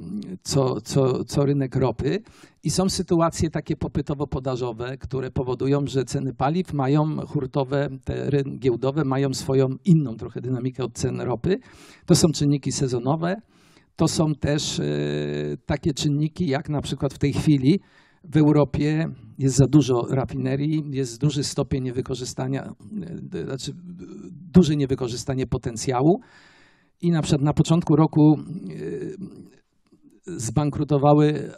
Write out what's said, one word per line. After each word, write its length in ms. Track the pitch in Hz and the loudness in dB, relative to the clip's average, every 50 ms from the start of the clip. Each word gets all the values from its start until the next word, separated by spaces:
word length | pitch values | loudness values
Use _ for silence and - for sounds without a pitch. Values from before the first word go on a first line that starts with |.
| - - - 208 - - 185 - | -10 -10 -10 -10 -10 -10 -12 -12
co, 380 | - - - 139 131 127 - 107 | -6 -2 0 2 2 0 -2 -4
co, 440 | 110 - - 147 135 127 127 - - | -6 -2 0 2 2 2 0 -2 -4
co 200 | - - 147 143 | -4 -2 0 0
rynek 320 | 135 143 139 135 131 - | 2 0 0 -2 -2 -2
ropy. 420 | 131 131 120 113 - 120 139 175 214 - - - _ - - _ _ | 0 0 0 -2 -2 -2 -2 -2 -4 -6 -10 -20 _ -20 -20 _ _
I 80 | - 160 | -6 -2
są 180 | - 185 190 196 | 0 0 0 0
sytuacje 600 | - - 175 - 180 165 165 165 - - - 160 | 0 -2 -2 0 2 2 2 2 0 0 -2 -2
takie 260 | - 160 - - 156 | -2 -4 -4 -6 -6
popytowo-podażowe, 1200 | - - 139 - 156 139 - 147 139 147 - - 135 127 135 131 123 127 123 110 110 120 127 139 135 | -4 -6 -4 -4 -4 -4 -4 -4 -4 -4 -6 -6 -6 -4 -4 -4 -4 -4 -6 -6 -8 -8 -10 -10 -10
które 320 | - - 131 131 127 131 | -10 -8 -6 -6 -6 -6
powodują, 560 | - 139 131 127 123 127 135 135 139 143 143 | -4 -4 -4 -4 -4 -2 0 0 0 0 0
że 180 | 131 139 135 120 | -2 -2 -4 -2
ceny 300 | - - 139 135 131 123 | -2 -4 -4 -4 -6 -4
paliw 380 | - 131 143 165 185 180 - | -2 0 0 0 0 -2 -2
mają 440 | 156 143 131 131 147 151 151 156 151 139 - | -2 -2 0 2 2 2 2 0 -2 -6 -6
hurtowe, 640 | - - 147 131 127 - 143 135 127 143 139 143 135 135 131 - | -4 -4 -4 -4 -2 -2 -2 -2 0 0 -2 -2 -2 -6 -8 -8
te 260 | - 131 127 127 131 | -6 -6 -4 -2 0
ryn-, 280 | 143 139 135 139 139 135 | 0 0 0 -2 -6 -2
giełdowe 460 | 127 135 117 113 127 135 139 156 143 | 0 0 0 0 0 -2 0 0 0
mają 280 | 131 131 135 139 135 | 0 0 0 0 0
swoją 340 | 131 - - - 135 135 135 131 131 131 - | -2 -4 -2 0 2 2 2 2 0 0 4
inną 320 | 196 165 160 143 117 113 | 4 6 6 4 0 -6
trochę 240 | - 123 117 - 123 | -8 -10 -10 -10 -8
dynamikę 440 | 120 123 127 120 123 131 127 - 123 | -6 -4 -4 -2 -2 -4 -4 -4 -6
od 80 | 113 | -8
cen 280 | - - - 123 123 120 | -4 -4 -4 -4 -2 -4
ropy. 380 | 120 123 120 113 - 170 196 262 - - - - - - - _ _ | -4 -4 -4 -2 0 -2 -2 -2 -4 -10 -20 -20 -20 -20 -20 _ _
To 80 | - 170 | 4 4
są 140 | - - 160 143 | 6 6 4 2
czynniki 380 | - 147 143 147 139 - 135 | 2 0 0 0 0 -2 -4
sezonowe. 640 | 123 - 143 123 127 120 120 135 156 160 165 175 196 220 - _ _ _ _ _ _ _ _ _ _ | -4 -2 -2 -2 -2 -2 0 0 0 0 0 -2 -4 -6 -10 _ _ _ _ _ _ _ _ _ _
To 120 | - 165 156 | 0 0 2
są 260 | - - 160 156 147 - | 2 2 0 0 0 -2
też, 400 | - 143 147 156 - - - 170 | -2 -2 -2 -2 -2 -4 -4 -4
e, 40 | 151 147 147 - 147 147 147 147 147 147 73 73 - - 73 - _ | -4 -2 -2 -2 -2 -2 -4 -4 -4 -4 -4 -4 -6 -6 -8 -6 _
takie 280 | - 156 - - 170 139 | -4 -4 -2 -2 -2 -2
czynniki, 520 | - - 151 143 147 151 156 - - 180 | -2 -2 0 0 0 -2 -2 -2 -4 -2
jak 220 | 139 131 147 - - | -2 -2 -2 -4 -4
na 120 | 147 135 | -4 -4
przykład 340 | - - 143 - 151 131 - | -4 -6 -4 -4 -4 -4 -2
w 40 | - | -2
tej 140 | - 143 | -2 -2
chwili 480 | 113 143 - 160 147 135 127 139 196 196 - _ _ _ _ _ _ _ - | 0 2 4 4 4 6 6 4 4 2 0 _ _ _ _ _ _ _ -8
w 120 | 170 - | 0 2
Europie 680 | 156 151 147 147 147 143 - - 151 147 151 156 156 165 143 131 - - - - - | 4 6 6 6 4 4 2 0 -2 0 0 0 0 -2 -4 -6 -12 -18 -16 -6 -2
jest 180 | 135 135 131 | -2 2 4
za 100 | 135 135 | 6 6
dużo 360 | 123 135 151 135 127 127 120 - - | 8 6 6 6 4 2 0 0 0
rafinerii, 720 | 135 131 120 110 143 135 127 131 135 139 143 156 156 156 143 147 | -2 -2 -2 -4 -4 -4 -4 -2 -2 -2 -2 0 -2 -2 -4 -4
jest 300 | 131 135 135 117 117 117 | -4 -4 -4 -6 -4 -2
duży 240 | 147 151 131 143 127 | 0 0 0 0 -4
stopień 380 | - - 143 139 - 147 135 | -2 -2 -4 -2 -2 -2 -4
niewykorzystania, 800 | 127 127 120 131 - - 131 120 127 - - - 131 131 135 131 | -4 -4 -4 -6 -6 -6 -6 -8 -8 -8 -8 -6 -4 -4 -4 -4
e, 120 | - - - - - 104 220 208 - - 80 80 | -6 -10 -14 -16 -16 -12 -10 -10 -10 -10 -10 -12
d-, 220 | - 67 - 85 78 | -12 -10 -8 -8 -8
znaczy, 260 | - 135 135 - 143 | -8 -8 -8 -8 -10
e, 40 | 131 - - - - - - - - - - - - - - - | -12 -12 -14 -18 -18 -16 -16 -16 -16 -16 -16 -16 -18 -18 -2 4
duże 240 | - 185 165 139 156 | 6 6 6 6 2
niewykorzystanie 680 | 147 139 131 135 131 131 117 117 120 - - 131 127 127 | 0 0 -2 -2 -4 -4 -4 -6 -6 -6 -6 -4 -4 -4
potencjału. 760 | 127 131 120 - 123 117 110 - 139 123 120 139 160 202 262 - _ - - - _ _ _ _ _ _ _ _ _ _ _ | -4 -4 -4 -6 -6 -8 -4 -2 -2 0 4 4 4 4 2 -2 _ -20 -20 -20 _ _ _ _ _ _ _ _ _ _ _
I 100 | 175 170 | 0 0
na 120 | 170 156 | 2 2
przykład 200 | 151 - 165 139 | 2 2 2 2
na 100 | 139 151 | 2 2
początku 440 | 143 - 151 - 160 175 - - 151 | 2 2 4 4 2 2 4 4 4
roku, 420 | 151 160 156 - 151 147 156 151 139 - - - 185 - - - - - - - - - - - - - - - - - - _ _ _ _ _ _ _ _ _ _ _ - _ _ _ | 4 4 4 6 6 8 8 6 4 0 -8 -12 -12 -12 -12 -12 -10 -8 -8 -8 -8 -8 -10 -10 -12 -14 -14 -16 -18 -20 -20 _ _ _ _ _ _ _ _ _ _ _ -20 _ _ _
e, 120 | - - - | -12 -8 -6
zbankrutowały 1120 | 110 113 113 151 147 147 135 - 147 - 147 139 135 147 147 151 151 151 151 - - - - | -6 -2 0 0 0 0 0 -2 0 2 2 6 6 6 8 6 6 4 2 -2 -6 -10 -10